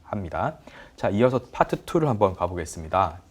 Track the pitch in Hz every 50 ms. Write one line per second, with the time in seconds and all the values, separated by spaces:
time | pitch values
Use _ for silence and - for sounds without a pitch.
0 | _ - 101 104 92 78 73 80 110 151 160 - - - - - - - - -
1 | - 98 98 104 120 127 131 120 - - - - 170 - - - - - - 170
2 | 156 143 113 104 - 95 87 - 90 90 95 85 80 - - 85 78 78 90 92
3 | 95 82 85 90 - _